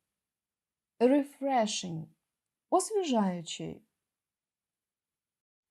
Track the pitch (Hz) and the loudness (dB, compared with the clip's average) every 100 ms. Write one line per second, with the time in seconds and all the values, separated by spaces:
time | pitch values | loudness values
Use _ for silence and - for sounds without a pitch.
0 | _ _ _ _ _ _ _ _ _ - | _ _ _ _ _ _ _ _ _ 2
1 | 240 285 277 - 269 262 214 - 180 160 | 4 4 2 -4 0 0 0 -2 -8 -10
2 | 160 _ _ _ _ _ - 349 370 427 | -12 _ _ _ _ _ 0 0 2 -2
3 | 349 233 196 175 165 - 165 - _ _ | 0 0 0 -2 -8 -10 -10 -12 _ _
4 | _ _ _ _ _ _ _ _ _ _ | _ _ _ _ _ _ _ _ _ _
5 | _ _ _ _ _ _ _ | _ _ _ _ _ _ _